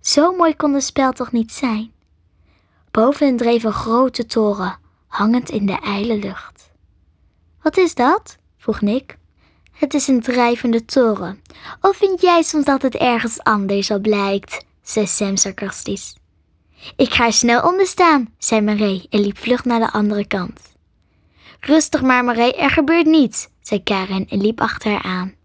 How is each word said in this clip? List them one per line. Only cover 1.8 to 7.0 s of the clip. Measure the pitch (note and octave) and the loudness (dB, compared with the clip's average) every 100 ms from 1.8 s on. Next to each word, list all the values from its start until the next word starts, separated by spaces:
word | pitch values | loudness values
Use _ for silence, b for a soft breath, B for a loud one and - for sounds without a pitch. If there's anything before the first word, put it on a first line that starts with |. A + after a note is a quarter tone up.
| A3+ _ _ _ _ _ _ _ _ _ _ | -6 _ _ _ _ _ _ _ _ _ _
Boven | - A#3 C#4+ C#4+ | 2 2 2 0
hen | A#3+ | 2
dreef | A#3 A#3 | 2 2
een | A3+ | 0
grote | G3+ A3+ A3+ C4 B3 A3+ | -4 -2 0 0 -2 -4
toren, | A3+ G#3 G3+ F#3 - _ _ _ | 0 0 0 -6 -8 _ _ _
hangend | - G#3 A#3+ B3 | -2 2 0 0
in | G#3+ G3+ | -4 -2
de | F#3 | -2
ijle | G#3 G3+ A3 G#3+ | -4 -4 -2 -4
lucht. | G3 F#3+ - - - _ _ _ | -4 -12 -16 -20 -20 _ _ _